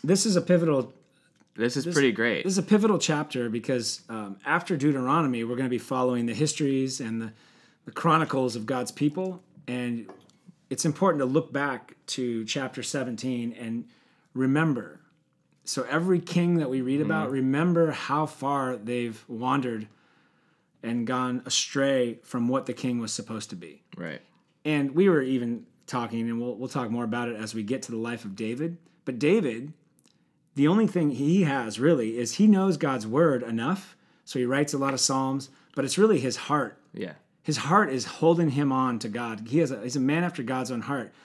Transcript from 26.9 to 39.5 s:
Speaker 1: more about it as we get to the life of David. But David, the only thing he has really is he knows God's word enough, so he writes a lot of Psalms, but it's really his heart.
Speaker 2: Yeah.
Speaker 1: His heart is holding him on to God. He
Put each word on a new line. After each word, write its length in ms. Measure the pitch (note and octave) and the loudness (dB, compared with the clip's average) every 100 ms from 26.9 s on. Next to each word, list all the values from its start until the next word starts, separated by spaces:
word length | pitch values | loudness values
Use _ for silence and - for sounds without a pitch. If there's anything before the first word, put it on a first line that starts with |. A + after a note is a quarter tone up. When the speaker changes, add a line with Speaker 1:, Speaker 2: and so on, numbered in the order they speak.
Speaker 1:
more 140 | A#2+ | -4
about 240 | A#2 A#2+ A#2+ | -2 -4 -4
it 80 | A2 | -6
as 180 | A2 | -8
we 80 | A2 | -6
get 200 | G#2 C3 | -4 -4
to 80 | - | -4
the 80 | A2+ | -6
life 260 | A#2 A#2 | -6 -8
of 100 | G#2 | -10
David. 440 | G2 A2 B2 E3 E3+ _ _ | -8 -6 -4 -6 -8 _ _
But 140 | - B2 | -10 0
David, 540 | D3 A3 D3 A2 C#3+ - _ _ _ _ _ _ _ | 4 4 2 -4 -10 -16 _ _ _ _ _ _ _
the 120 | - D3 | 2 4
only 200 | G#3 A3 | 6 4
thing 240 | F3+ D3+ | 2 0
he 320 | B2 C#3+ F#3+ | 2 2 4
has 360 | D#3+ C3+ A2+ G#2 | 4 0 -4 2
really 380 | D3 D3 A2+ A#2 | 4 4 2 -2
is 160 | A#2 - | -4 4
he 100 | G#3+ | 6
knows 300 | G3 F#3+ D3+ | 8 4 2
God's 280 | D3 B2+ A2 | 0 -2 0
word 360 | B2+ E3 B2+ | 4 4 4
enough, 520 | A#2 A2+ B2 F#3+ - _ _ _ | -2 -2 -2 -2 -6 _ _ _
so 140 | - C3 | -8 -2
he 80 | B2 | 0
writes 260 | C#3 D3 | 2 0
a 60 | C#3+ | 0
lot 160 | C3+ | -2
of 60 | C3 | 0
Psalms, 500 | - C3+ C3+ C3+ C3+ - _ | 0 2 0 -2 -6 -16 _
but 100 | - | -4
it's 140 | C3+ F3+ | -2 4
really 200 | A3 E3+ | 6 6
his 180 | B2+ - | 2 -4
heart. 420 | - D3 A#2 - _ | 0 0 0 -8 _
Speaker 2:
Yeah. 180 | - F2+ D2+ _ _ | -10 -10 -12 _ _
Speaker 1:
His 160 | - D3+ | -4 -2
heart 320 | C#3+ G3 F#3 | 2 4 4
is 120 | C3 A2+ | 0 -6
holding 440 | - E3 E3+ E3 | 2 4 6 2
him 220 | C3+ C#3+ | 2 2
on 260 | C3 B2+ A#2+ | 2 0 -2
to 80 | A2 | -6
God. 400 | A2+ A#2 A2 | -6 -8 -8
He 100 | A2+ | -2